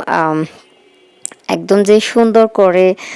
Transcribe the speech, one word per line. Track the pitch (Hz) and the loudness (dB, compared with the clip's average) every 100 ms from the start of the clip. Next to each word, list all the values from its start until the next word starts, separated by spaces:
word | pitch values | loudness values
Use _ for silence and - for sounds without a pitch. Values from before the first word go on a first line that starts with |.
| - | -4
আম, | 175 160 156 160 - _ _ _ _ _ _ - - - | -4 -2 -4 -6 -12 _ _ _ _ _ _ -16 -14 -8
একদম | 175 170 202 | -6 0 0
যে | 202 214 | 2 2
সুন্দর | - 240 226 226 220 | 2 0 2 2 2
করে | 220 190 180 185 - - | 2 2 2 0 -2 -10